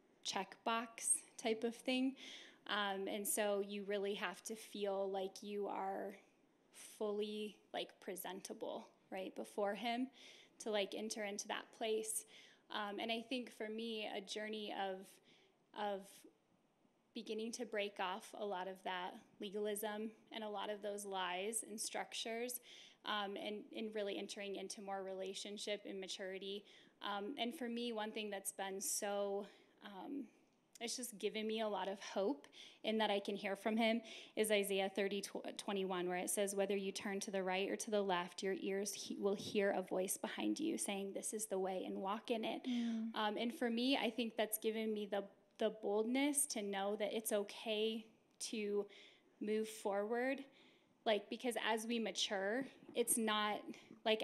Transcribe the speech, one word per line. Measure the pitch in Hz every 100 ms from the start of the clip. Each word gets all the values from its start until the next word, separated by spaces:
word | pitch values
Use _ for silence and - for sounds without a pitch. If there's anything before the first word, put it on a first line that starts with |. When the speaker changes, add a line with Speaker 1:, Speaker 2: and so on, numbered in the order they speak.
| _ _
Speaker 1:
checkbox | - 196 214 - 240 226 233 - - - - -
type | 233 220
of | 233 226
thing. | - 254 262 262 - - - - -
Um, | 202 202 196 196
and | 208 202
so | - 208 202
you | 196 208
really | 196 202 202
have | 208 196 185
to | - 220
feel | - 208 202 196 196
like | 190 190 -
you | 208 202 202
are | 208 190 196 196 202 - _ _ _ _
fully, | - - - 208 208 214 214 214 - -
like, | - 185 -
presentable, | - 185 185 185 - 214 - - - - -
right, | 190 185 -
before | 220 - 202
him | 202 233 233 262 - - - - -
to, | 233
like, | 208 196
enter | - 220 226
into | 208 208 208
that | 208 -
place. | - 226 220 220 - - - - - -
Um, | 214 208 202
and | 226
I | 226
think | 226 254 220
for | - 214
me, | 220 233 220 214
a | 208
journey | 190 214 214 214 208
of, | - 196 185 196 - - - - _ _
of | - 208 196 196 - - _ _ _ _ _ _ _ _ 233
beginning | 220 214 226
to | 220 226
break | 214 202 202
off | 185 202 - -
a | 208
lot | 185 185
of | 185
that | 190 185 185 226 - -
legalism | 208 208 208 202 214 208 220 - -
and | 233
a | 214
lot | 202 196
of | 208
those | 208 202 202
lies | 190 180 180 202 233
and | - 214
structures, | - 208 196 - 233 226 247 240 - - - -
um, | - 208 202 202
and, | 214 208 - 226
and | 220 214
really | 202 208
entering | 202 220 202 196
into | 190 -
more | 196 196
relationship | 190 190 190 196 208 208 214 202 -
and | 196
maturity. | 185 - 190 190 196 202 - - - -
Um, | 208 202 202 -
and | 233 -
for | 240
me, | 233 240
one | 220 214
thing | 220 208
that's | 196 -
been | - 196 196
so, | - - 202 202 202 202 202 - - -
um, | 202 190 - - 220 - _ _ _ -
it's | 233 -
just | 240 190
given | 208 208 214
me | 220
a | 214
lot | 190 190
of | 202
hope | - 208 196 285 - - - -
in | 220 220
that | 208
I | 202
can | 202 196
hear | 202 196
from | - 220
him | 226 233 - - - -
is | 214
Isaiah | 208 196 190 196 208
thirty | 196 202
tw-, | - - 202 -
twenty-one, | - 196 190 180 180
where | 180
it | -
says, | - 196 196
"Whether | 196 202
you | 190
turn | 196 208 196
to | 220
the | 190
right | 185 185 196
or | 214
to | 226
the | 208
left, | 196 175 180 -
your | 196 190
ears | 196 196 208
he-, | - - -
will | 202 202
hear | - 214 196
a | 190
voice | 185 185 190 -
behind | 214 - - 107
you | 208 220
saying, | - 196 196
'This | 196 -
is | 220 -
the | 190
way | 190 185
and | 196 202
walk | 190 220 -
in | 226 226
it.'" | -
Speaker 2:
Mm. | 262 240 233 226 226 220
Speaker 1:
Um, | 214 214
and | 233
for | 233 240
me, | 226 254 277
I | 214
think | - 226 -
that's | 214 -
given | 226 220 220
me | 208 202
the, | 202 196 - _ -
the | 214
boldness | 214 - 208 226 262 294 285 -
to | 226
know | 202 196 196 208
that | 208
it's | 226 220
okay | 208 202 - 233 214 220 220 - - _ - -
to | 226 202 202 202 - - - _ -
move | 208 214 214
forward. | - 214 202 208 240 254 277 - - - - _ _
Like, | 233 208 -
because | 233 254 220 208
as | 226 226
we | 233
mature, | 208 - - 202 196 240 262 - -
it's | - 233 240
not, | 220 214 214 208 - - - - 220
like, | 220